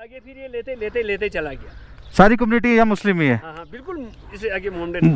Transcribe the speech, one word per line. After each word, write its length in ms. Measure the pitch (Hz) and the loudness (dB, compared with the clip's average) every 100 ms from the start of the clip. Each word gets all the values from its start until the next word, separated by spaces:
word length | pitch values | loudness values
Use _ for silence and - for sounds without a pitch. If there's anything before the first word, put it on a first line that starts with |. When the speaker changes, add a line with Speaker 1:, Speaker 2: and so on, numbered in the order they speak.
Speaker 1:
आगे 180 | 226 254 | -20 -20
फिर 180 | 247 269 | -20 -18
ये 100 | 262 | -12
लेते, 280 | 240 247 247 | -10 -10 -8
लेते, 280 | 214 240 | -6 -4
लेते 260 | 220 196 208 | -4 -4 -4
चला 220 | 180 151 | -4 -6
गया। 200 | 135 - - - - - - | -8 -16 -20 -20 -20 -2 6
Speaker 2:
सारी 180 | 196 226 | 6 6
community 400 | 233 233 240 226 | 2 2 4 4
यहाँ 100 | 226 | 4
मुस्लिम 360 | 202 208 175 | 2 0 2
ही 60 | 147 | 2
है? 140 | 113 | 0
Speaker 1:
हाँ, 100 | 160 | -4
हाँ, 120 | 156 160 | -14 -16
बिल्कुल। 360 | 240 359 339 233 - - | -16 -12 -10 -12 -16 -20
इससे 160 | 202 214 | -8 -6
आगे 200 | 190 196 | -4 -6
मोमडन 460 | 180 170 175 165 | -6 -6 2 2